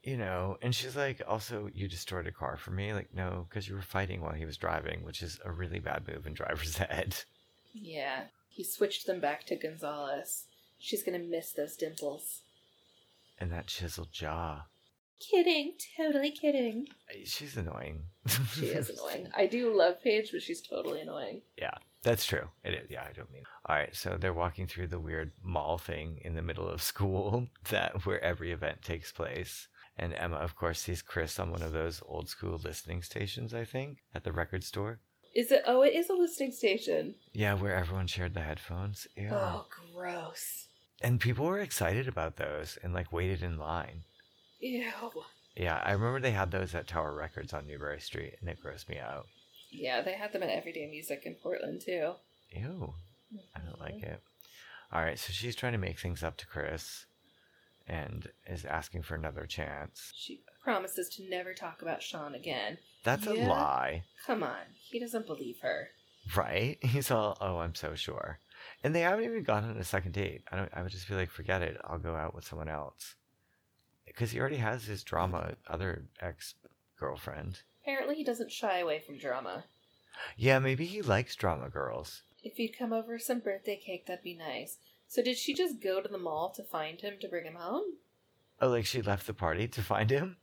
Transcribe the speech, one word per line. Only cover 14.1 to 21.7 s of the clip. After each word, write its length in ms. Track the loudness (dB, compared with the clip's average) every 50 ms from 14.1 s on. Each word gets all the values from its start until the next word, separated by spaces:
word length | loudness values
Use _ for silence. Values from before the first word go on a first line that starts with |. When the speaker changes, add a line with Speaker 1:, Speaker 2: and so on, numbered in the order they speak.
Speaker 1:
jaw. 540 | -6 -4 -2 -2 0 0 0 -2 -4 -6 -10 -14 _ _ _ _ _ _ _ _ _ _
Speaker 2:
Kidding. 540 | 0 4 6 6 8 6 4 4 2 -2 -4 -6 -10 -8 -2
Totally 340 | 0 2 4 4 4 4 2
kidding. 560 | 0 4 4 4 6 6 2 2 0 -2 -4 -6 -10 _ _ -16
Speaker 1:
Uh, 80 | -14 -12 -8
she's 320 | -6 -6 -6 -6 -4 -4
annoying. 480 | -2 -2 -2 -4 -6 -6 -6 -6 -8 -8 -10 -12 _ 0 2 2 4 2 0 0
Speaker 2:
She 120 | -2 0
is 220 | 0 2 0 0 -2
Speaker 1:
<laughs> 80 | -4 -6
Speaker 2:
annoying. 300 | -4 -4 -4 -4 -6 -2 4
I 100 | 4 4
do 260 | 6 6 4 4 6 8
love 240 | 10 8 8 8 6
Paige, 300 | 4 6 6 6 4 0
but 100 | -4 -4
she's 180 | -2 -2 -6 -6
totally 380 | -6 -6 -4 -2 -2 -2 -2 -2
annoying. 420 | -4 -6 -6 -6 -6 -6 -8 -10 -12 _ _
Speaker 1:
Yeah, 180 | -4 -4 -4